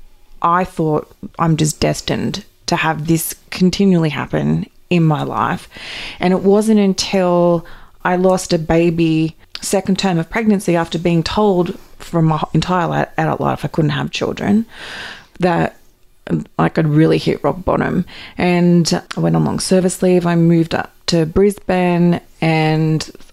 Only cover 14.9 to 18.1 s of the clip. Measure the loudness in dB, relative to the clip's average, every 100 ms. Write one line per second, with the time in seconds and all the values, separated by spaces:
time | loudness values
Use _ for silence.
14.9 | -14 -16 -18 -18 -4 0 0 -2 -6 _
15.9 | _ _ _ -6 -6 -6 -2 -2 0 2
16.9 | 4 4 2 0 -2 -2 -4 -2 -2 0
17.9 | -2 -4